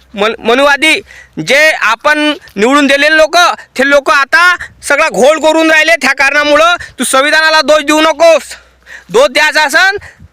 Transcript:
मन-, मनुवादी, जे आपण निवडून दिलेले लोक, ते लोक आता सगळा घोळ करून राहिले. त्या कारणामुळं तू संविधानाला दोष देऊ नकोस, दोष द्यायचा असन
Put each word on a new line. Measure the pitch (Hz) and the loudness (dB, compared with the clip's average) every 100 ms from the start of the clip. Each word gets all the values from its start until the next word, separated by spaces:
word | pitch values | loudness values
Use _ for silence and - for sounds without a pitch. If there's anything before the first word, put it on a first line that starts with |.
| _ | _
मन-, | 202 214 - | -6 -4 -4
मनुवादी, | 220 247 285 277 311 294 - - - - 160 | -2 0 0 0 0 -2 -6 -20 -18 -12 -4
जे | 269 311 | 0 0
आपण | - 208 226 294 302 302 294 - 196 | 0 -4 -2 -2 0 -2 -4 -10 -4
निवडून | 226 285 277 | 0 0 0
दिलेले | 277 294 320 | 0 0 2
लोक, | 311 349 339 - - - | 2 2 0 -2 -10 -4
ते | 269 | 0
लोक | 285 277 | 0 2
आता | 285 269 320 359 349 - - | 0 0 2 2 0 -6 -16
सगळा | - 277 311 | -6 -2 -2
घोळ | - 254 320 | 0 0 2
करून | 311 320 320 | 0 0 2
राहिले. | 320 311 330 | 2 2 0
त्या | 262 | 0
कारणामुळं | 277 277 294 294 294 339 349 - - | 0 0 0 0 2 2 -2 -6 -8
तू | |
संविधानाला | 247 269 285 311 320 311 | -2 0 0 0 0 0
दोष | 285 311 | 2 0
देऊ | 285 302 | 0 0
नकोस, | 320 294 330 302 - - _ _ - - - | 0 2 2 2 -2 -16 _ _ -20 -20 -4
दोष | 196 285 | 0 0
द्यायचा | 285 302 285 | 0 -2 0
असन | 302 320 381 403 - - - | 0 2 0 -2 -10 -20 -8